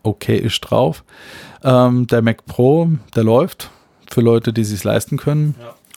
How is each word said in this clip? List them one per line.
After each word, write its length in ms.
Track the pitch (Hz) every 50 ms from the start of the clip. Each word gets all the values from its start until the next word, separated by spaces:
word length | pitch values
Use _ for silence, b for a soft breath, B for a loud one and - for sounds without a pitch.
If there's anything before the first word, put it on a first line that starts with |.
| -
okayisch 560 | 110 101 - - - 110 98 - 113 - -
drauf. 420 | - - - 113 127 160 - - B B B B B B B B B B B B
Ähm, 460 | - 135 127 123 127 123 123 123 123
der 140 | 117 127 117
Mac 240 | 113 113 113 - _
Pro, 420 | - - - 123 131 147 165 170 170 160 117 - - -
der 100 | 113 110
läuft 440 | 110 113 131 170 196 - - - b b b b b b b _ -
für 120 | - 127
Leute, 320 | 117 117 117 117 117 127 113
die 100 | 117 110
sich's 220 | 101 104 92 -
leisten 320 | 104 107 110 - - 147
können. 380 | 139 - 147 147 151 151 151 139 - 120 - - _ _ _ -